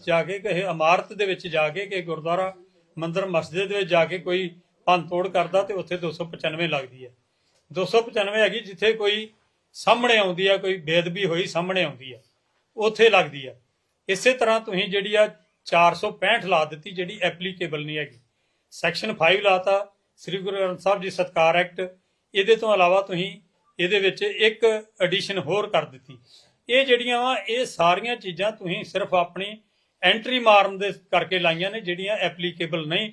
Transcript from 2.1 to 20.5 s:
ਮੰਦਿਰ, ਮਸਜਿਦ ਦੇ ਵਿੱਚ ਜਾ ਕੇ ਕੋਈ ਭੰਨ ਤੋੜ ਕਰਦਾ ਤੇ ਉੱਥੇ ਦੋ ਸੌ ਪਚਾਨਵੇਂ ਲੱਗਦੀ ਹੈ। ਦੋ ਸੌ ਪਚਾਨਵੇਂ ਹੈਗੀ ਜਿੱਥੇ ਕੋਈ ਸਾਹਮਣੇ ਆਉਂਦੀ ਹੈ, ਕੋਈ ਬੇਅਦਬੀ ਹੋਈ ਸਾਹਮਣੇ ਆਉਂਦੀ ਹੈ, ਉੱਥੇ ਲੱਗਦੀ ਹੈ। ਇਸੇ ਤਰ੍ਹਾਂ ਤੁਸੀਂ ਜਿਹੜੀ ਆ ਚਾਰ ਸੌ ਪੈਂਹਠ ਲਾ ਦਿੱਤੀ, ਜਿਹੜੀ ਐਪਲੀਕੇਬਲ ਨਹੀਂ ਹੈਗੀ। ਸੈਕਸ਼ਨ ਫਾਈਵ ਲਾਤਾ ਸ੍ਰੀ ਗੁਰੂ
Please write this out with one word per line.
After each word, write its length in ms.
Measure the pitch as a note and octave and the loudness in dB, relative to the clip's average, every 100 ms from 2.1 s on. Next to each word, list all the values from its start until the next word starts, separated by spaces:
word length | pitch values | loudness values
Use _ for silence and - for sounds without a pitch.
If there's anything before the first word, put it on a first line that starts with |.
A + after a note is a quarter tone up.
| D#3+ D#3+ F3 F#3+ F#3+ _ _ _ - | -6 -4 -2 -2 -8 _ _ _ -8
ਮੰਦਿਰ, 280 | E3 E3+ F#3+ | -6 -4 -2
ਮਸਜਿਦ 420 | E3+ D#3+ D#3+ G3 | -2 -2 -4 -4
ਦੇ 80 | G3+ | -4
ਵਿੱਚ 120 | F#3 | 0
ਜਾ 160 | E3+ | 2
ਕੇ 140 | E3 F3+ | 2 -2
ਕੋਈ 420 | F3+ F3+ F3+ F3+ _ _ | -4 -4 -4 -10 _ _
ਭੰਨ 240 | - F3+ D#3+ | 0 0 0
ਤੋੜ 200 | F3 F#3+ | -4 0
ਕਰਦਾ 340 | F#3 E3 F#3+ | 0 0 0
ਤੇ 120 | G3+ | 0
ਉੱਥੇ 220 | G3 E3 F3 | -4 -6 -6
ਦੋ 140 | E3+ | -6
ਸੌ 140 | D#3 | -6
ਪਚਾਨਵੇਂ 440 | E3+ E3+ E3 D#3 E3+ | -10 -6 -6 -4 -2
ਲੱਗਦੀ 380 | D3 C3 B2+ B2+ | -2 -6 -14 -20
ਹੈ। 40 | _ _ _ _ _ _ | _ _ _ _ _ _
ਦੋ 120 | D3 | -6
ਸੌ 180 | F3+ A3+ | 2 2
ਪਚਾਨਵੇਂ 400 | A#3 A3 G3 G#3+ | 2 -2 -2 2
ਹੈਗੀ 180 | G#3 G#3+ | 2 0
ਜਿੱਥੇ 320 | G3+ F#3 G#3 | -8 -2 0
ਕੋਈ 400 | A3 G3+ G#3 G#3+ _ _ _ _ | 0 0 -2 -6 _ _ _ _
ਸਾਹਮਣੇ 440 | - - A#3 A#3+ A3+ | -4 2 2 4 4
ਆਉਂਦੀ 320 | G3 F3 F#3+ | 2 0 2
ਹੈ, 80 | G3 | 2
ਕੋਈ 220 | F#3+ F#3+ | 0 -4
ਬੇਅਦਬੀ 480 | D3+ E3+ F3 F3 G3 | 0 0 0 -2 -2
ਹੋਈ 200 | E3+ G3 | -2 -2
ਸਾਹਮਣੇ 380 | E3 F3+ F#3 | -4 -2 -2
ਆਉਂਦੀ 300 | D#3+ B2+ C3 | -2 -4 -16
ਹੈ, 80 | B2 _ _ _ _ _ - | -20 _ _ _ _ _ -2
ਉੱਥੇ 340 | G#3+ G#3+ A3+ | -2 4 6
ਲੱਗਦੀ 380 | G3 D#3+ C#3+ C3 | 6 2 -4 -14
ਹੈ। 120 | A#2+ _ _ _ _ - | -16 _ _ _ _ -4
ਇਸੇ 240 | F#3+ B3 | 0 2
ਤਰ੍ਹਾਂ 280 | B3+ A3+ A3+ | 2 2 2
ਤੁਸੀਂ 280 | A3 F#3 G3+ | 0 -4 -2
ਜਿਹੜੀ 260 | G3+ G3+ | -2 0
ਆ 140 | G#3 G#3+ - _ _ | 2 2 0 _ _
ਚਾਰ 300 | - E3+ E3+ | -2 4 4
ਸੌ 160 | E3+ G#3+ | 4 -6
ਪੈਂਹਠ 340 | F3+ F#3 A3+ | -2 0 0
ਲਾ 200 | F3+ F3 | 2 0
ਦਿੱਤੀ, 260 | D3+ D#3 G3+ | 0 -6 -14
ਜਿਹੜੀ 280 | F#3 F3+ G#3+ | -8 -8 -4
ਐਪਲੀਕੇਬਲ 640 | F3 D#3+ F3+ F3+ E3+ D3+ D3+ | -4 -4 -8 -6 -6 -6 -6
ਨਹੀਂ 120 | D3+ | -8
ਹੈਗੀ। 220 | D3 - _ _ _ _ _ | -8 -12 _ _ _ _ _
ਸੈਕਸ਼ਨ 440 | - E3+ E3+ A3 | -4 -4 -2 -6
ਫਾਈਵ 260 | G#3+ D#3+ G3 | 0 2 4
ਲਾਤਾ 520 | G3+ F#3 F#3 G3 G3+ _ _ _ | 4 2 2 0 -2 _ _ _
ਸ੍ਰੀ 220 | - F#3+ | -10 -8
ਗੁਰੂ 180 | F#3+ | -6